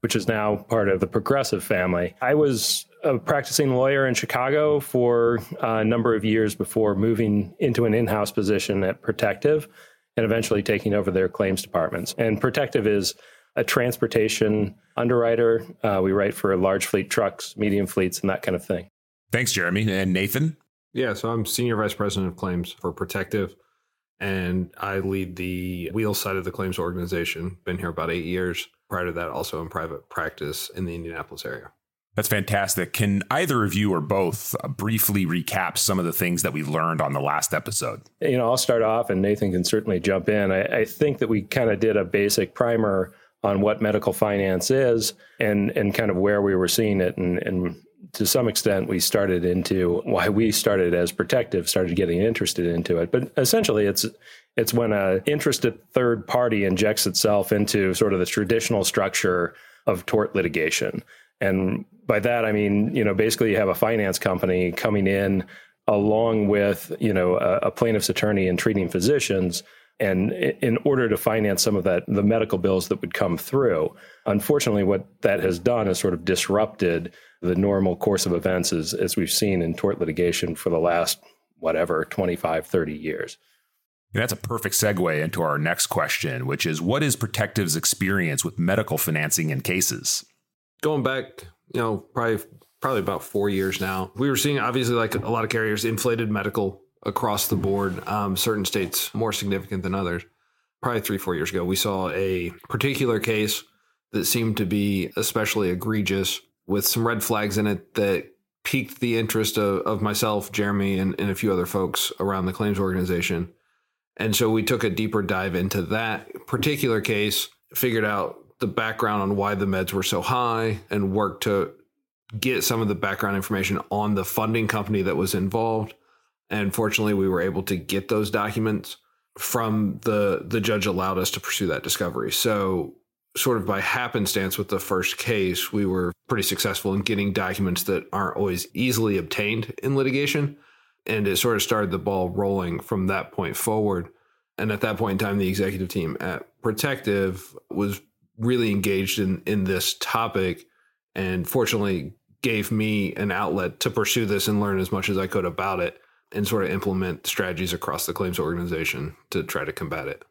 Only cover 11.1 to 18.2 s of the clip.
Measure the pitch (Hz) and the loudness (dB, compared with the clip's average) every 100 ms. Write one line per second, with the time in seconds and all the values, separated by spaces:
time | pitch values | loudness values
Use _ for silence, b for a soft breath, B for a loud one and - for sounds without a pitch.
11.1 | 92 92 - 98 92 - 87 80 85 90 | 2 0 2 0 0 -2 -2 0 -2 -6
12.1 | - 113 104 - - 139 135 107 104 92 | 0 0 2 0 0 0 0 2 2 0
13.1 | - B B B - 123 - 123 117 117 | -6 B B B -4 0 2 2 0 0
14.1 | 117 110 - 110 107 101 - b - 120 | 2 2 2 2 2 0 -4 b -2 2
15.1 | 120 117 117 117 113 113 - 110 98 95 | 4 4 4 4 2 -2 -4 0 2 2
16.1 | 95 101 - 101 95 95 95 - 101 117 | 2 2 0 0 2 4 2 2 0 0
17.1 | - 101 - - - 104 98 95 - 92 | 0 0 -2 -14 -2 0 2 0 0 0
18.1 | - | 0